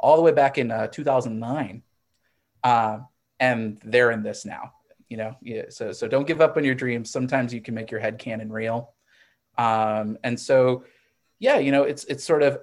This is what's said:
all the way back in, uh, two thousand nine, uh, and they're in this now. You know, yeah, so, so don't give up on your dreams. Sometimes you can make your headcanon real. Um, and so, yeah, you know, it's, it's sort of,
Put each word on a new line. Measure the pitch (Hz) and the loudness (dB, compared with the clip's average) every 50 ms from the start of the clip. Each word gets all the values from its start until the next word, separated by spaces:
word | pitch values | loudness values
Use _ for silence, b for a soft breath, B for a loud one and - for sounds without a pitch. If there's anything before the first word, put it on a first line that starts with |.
all | - 131 151 | 4 6 6
the | 160 | 8
way | 165 160 | 6 6
back | 139 143 139 135 135 147 | 6 6 4 4 2 0
in, | 123 117 | -2 -2
uh, | 113 113 107 107 | -2 -4 -4 -6
two | - - 143 | -6 -4 -2
thousand | 143 131 127 120 127 110 110 | 0 0 0 0 -2 -6 -6
nine, | 113 120 139 156 127 95 98 123 - _ _ _ _ _ _ _ _ _ _ _ _ _ _ _ | -6 -6 -4 -6 -6 -8 -10 -16 -20 _ _ _ _ _ _ _ _ _ _ _ _ _ _ _
uh, | - 127 120 117 113 110 107 107 131 - _ _ _ _ _ - | 0 2 2 2 2 0 -4 -6 -10 -16 _ _ _ _ _ 0
and | 127 127 123 113 113 107 104 - - | 0 0 2 0 -2 -6 -8 -10 -4
they're | 110 113 123 123 117 | 0 4 4 4 4
in | 117 107 | 2 0
this | 107 107 107 - - | -4 -6 -8 -8 -12
now. | 101 82 - - 127 _ _ _ _ _ _ _ _ | -12 -12 -12 -14 -16 _ _ _ _ _ _ _ _
You | 117 113 | -10 -8
know, | 110 110 127 - | -8 -8 -10 -14
yeah, | - 123 113 110 - - | -14 -10 -10 -10 -10 -12
so, | - - 113 104 | -12 -10 -10 -10
so | 90 - 120 110 | -8 -8 -4 -2
don't | 127 135 143 | -2 0 0
give | 151 165 156 | 0 2 4
up | 160 156 156 | 4 4 4
on | 160 147 | 0 0
your | 135 131 | 0 -2
dreams. | 131 135 123 120 117 113 - | -2 -2 -4 -4 -4 -6 -8
Sometimes | - 131 127 127 143 135 123 117 | -6 -6 -4 -2 -2 -2 -2 -4
you | 123 117 | -6 -10
can | 107 - 113 | -8 -8 -8
make | 110 110 - | -8 -8 -8
your | 113 107 | -6 -6
headcanon | 113 107 113 113 - 117 110 110 110 107 | -4 -6 -6 -8 -10 -10 -10 -8 -10 -8
real. | 110 110 113 113 113 120 120 - _ b b b b b b b b b b _ _ - | -8 -6 -4 -4 -4 -6 -6 -10 _ b b b b b b b b b b _ _ -2
Um, | 117 113 113 110 110 110 107 107 107 107 110 - - | 0 2 2 2 0 0 0 -2 -4 -6 -8 -6 -6
and | 123 120 123 | -6 -6 -4
so, | - - 139 131 127 127 123 127 b b b b b b b _ _ _ _ _ | 0 2 4 4 4 4 2 0 b b b b b b b _ _ _ _ _
yeah, | 214 262 285 139 | 2 2 2 4
you | 139 139 | 2 2
know, | 139 139 | 4 4
it's, | 143 147 143 - - | 2 2 -2 -6 -8
it's | - 143 135 - | -8 -8 -6 0
sort | - 165 147 | 0 2 4
of, | 143 139 143 - | 4 4 2 0